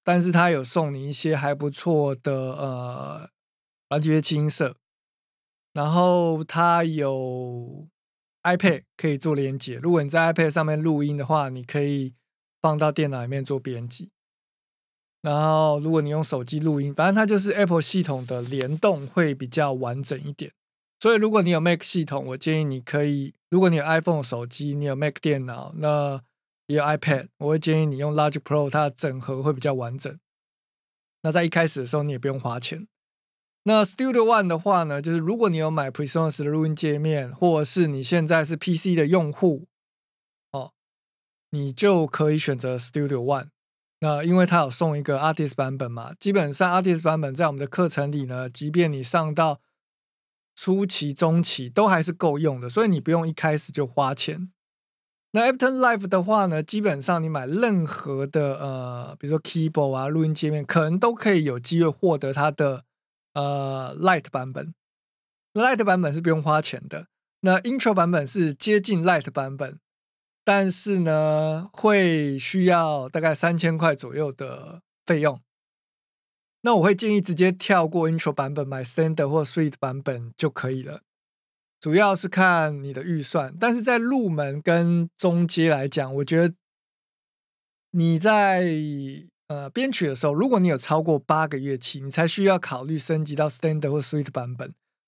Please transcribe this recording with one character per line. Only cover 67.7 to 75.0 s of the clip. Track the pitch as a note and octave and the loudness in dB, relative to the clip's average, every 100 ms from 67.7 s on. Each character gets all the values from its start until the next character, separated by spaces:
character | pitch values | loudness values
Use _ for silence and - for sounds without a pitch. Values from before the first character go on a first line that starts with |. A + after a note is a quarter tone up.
| C4 A#3 | -2 2
版 | F#3+ E3+ | 4 4
本 | F3 C3+ | 2 0
是 | G3 D#3+ | 0 -2
接 | C#3 G#3 G#3 | 0 2 2
近 | G3 F#3 | 2 0
Lite | E3+ E3+ C3 | 2 2 0
版 | - C3+ C#3 | -6 -8 -8
本， | C3+ D3+ _ _ _ _ _ _ | -10 -10 _ _ _ _ _ _
但 | - G3+ F#3+ | 2 2 2
是 | F3+ G#3 F#3+ | -2 0 0
呢， | E3 D#3 D#3 D3+ D#3 D#3 F#3+ | 2 2 2 2 0 -4 -8
会 | - G#3+ G3+ F3+ D#3+ D3 C3+ | 0 4 4 4 2 -2 -4
需 | - F#3+ F3+ | -4 2 4
要 | F3 D#3+ D3 C3 | 4 2 -2 -4
大 | D#3+ | 0
概 | D#3+ | 0
三 | D3+ E3+ E3+ | 2 0 2
千 | E3 D#3+ | 0 2
块 | E3 C#3+ | 2 0
左 | B2 | -4
右 | C3+ D3+ | -6 -6
的 | C3+ C3 B2+ D3 E3+ _ _ | -6 -12 -12 -16 -20 _ _